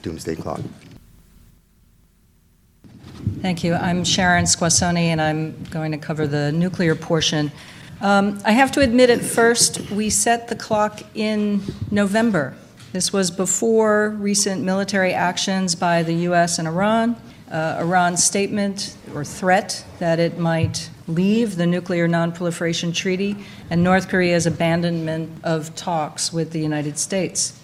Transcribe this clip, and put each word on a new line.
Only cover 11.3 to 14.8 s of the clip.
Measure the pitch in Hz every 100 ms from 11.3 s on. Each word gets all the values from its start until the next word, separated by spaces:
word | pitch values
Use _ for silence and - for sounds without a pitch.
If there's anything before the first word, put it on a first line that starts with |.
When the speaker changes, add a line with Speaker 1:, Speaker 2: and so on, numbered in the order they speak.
| 214 208 202 - - -
Speaker 2:
November. | 202 202 214 233 185 135 - - - -
This | 185 -
was | 202 185
before | 175 180 - 226 220 220 208 214
recent | 214 202 202 208 190
military | 185 190